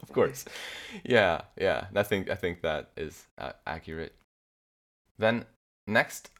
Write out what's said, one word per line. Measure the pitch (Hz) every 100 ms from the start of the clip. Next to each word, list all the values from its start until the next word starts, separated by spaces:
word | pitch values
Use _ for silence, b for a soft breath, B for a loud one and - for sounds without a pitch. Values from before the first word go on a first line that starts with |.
Of | -
course. | - 107 - - B B B B 214
Yeah, | - 120 95 82 - -
yeah. | 95 67 95
I | 101
think, | 104 101 92
I |
think | 92 92 87
that | 80 78 - -
is, | 76 - - -
uh, | - -
accurate. | - 80 - 80 82 _ _ _ _ _ _ _ _ _ _ -
Then | 110 117 - _ _ _ -
next | 110 147 - - _